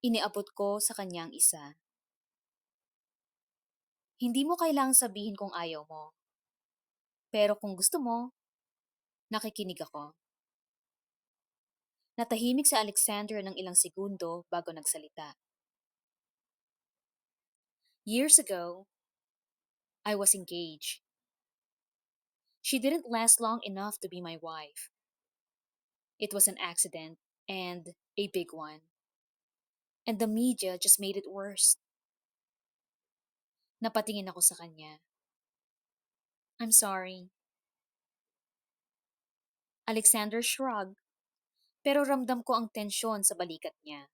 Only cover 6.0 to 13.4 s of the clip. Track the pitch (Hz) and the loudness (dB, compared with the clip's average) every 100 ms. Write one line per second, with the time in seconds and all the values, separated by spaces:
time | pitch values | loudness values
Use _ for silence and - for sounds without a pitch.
6 | 156 _ _ _ _ _ _ _ _ _ | -16 _ _ _ _ _ _ _ _ _
7 | _ _ _ 214 208 208 208 185 190 349 | _ _ _ 2 4 4 -4 0 0 0
8 | 247 233 247 _ _ _ _ _ _ _ | 0 -2 -4 _ _ _ _ _ _ _
9 | _ _ _ 214 220 208 190 175 156 151 | _ _ _ -6 -6 -6 -8 -8 -10 -12
10 | 147 156 _ _ _ _ _ _ _ _ | -16 _ _ _ _ _ _ _ _ _
11 | _ _ _ _ _ _ _ _ _ _ | _ _ _ _ _ _ _ _ _ _
12 | _ - 233 220 240 254 285 233 214 196 | _ -6 -2 0 2 4 4 4 2 0
13 | - 208 208 214 | 0 0 -4 -6